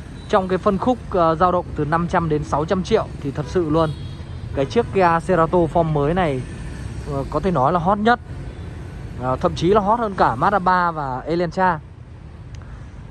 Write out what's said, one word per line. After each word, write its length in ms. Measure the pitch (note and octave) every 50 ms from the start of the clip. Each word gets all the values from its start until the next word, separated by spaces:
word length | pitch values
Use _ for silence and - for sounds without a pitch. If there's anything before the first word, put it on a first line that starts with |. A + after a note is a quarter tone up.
| - - - - - -
Trong 200 | - G#3 F#3+ F3+
cái 100 | F#3 F3+
phân 200 | - G#3+ G3 F#3+
khúc, 200 | - B3 B3+ A3+ - -
ờ, 240 | - F#3 E3+ E3 D#3+
dao 180 | D#3 F#3 F3+ F3+
động 140 | F3+ D#3+ - -
từ 80 | - D3+
năm 240 | C#3+ D#3+ E3 F3 E3+
trăm 200 | - F3+ E3+ D#3+
đến 160 | D3+ D3+ D3+
sáu 200 | - D3+ C#3 D#3
trăm 180 | E3+ G3 F#3 F3
triệu 240 | - A3 G3 D3+ - - -
thì 100 | - C#3
thật 160 | B2+ D3+ D3 -
sự 220 | - F#3 E3+ D3+
luôn, 200 | D3+ E3 E3 D#3 C#3+ - - - - - - - - - - - -
cái 100 | C#3+ C3+
chiếc 220 | - - A3+ A3+ - -
Kia 240 | G3 F#3 E3+ E3 E3 D#3+
Cerato 320 | - F#3 E3 E3 D#3 F3+ F3+
form 260 | E3+ D3 - F3 E3
mới 300 | D#3+ D#3 D3 C#3+ D3 E3+
này, 280 | F#3+ F3+ D#3 C3+ B2+ A#2+ - - - - - - - - - - - - - C#3+
ờ, 120 | C#3 C3+ -
có 100 | - -
thể 100 | - F#3+
nói 220 | F3 C#3 B2+ C#3+ F3
là 60 | F3
hot 200 | D#3 F3+ G#3 G#3
nhất. 220 | G#3 A3+ A#3+ - - - - - - - - - - - - - - - - - - - - -
Ờ, 160 | B2 B2+ B2+
thậm 180 | B2+ - F3 D#3+
chí 140 | - D#3+ F3
là 120 | G#3 A3
hot 180 | F#3+ G3 A3+ A#3+
hơn 160 | A3+ G#3 F#3+
cả 220 | F#3 F#3 D3 B2+
Mazda 220 | - - G3 G#3 G3
ba 320 | F3 F#3 F#3 F3+ F3 E3+
và 300 | E3 D#3 D3 C3+ B2+ B2+
Elantra. 600 | - C#3+ E3 E3+ F3+ E3 - F#3+ F#3 F#3 E3+ D3+ - - - - - - - - - - - - - - - - - - - - - - - - - -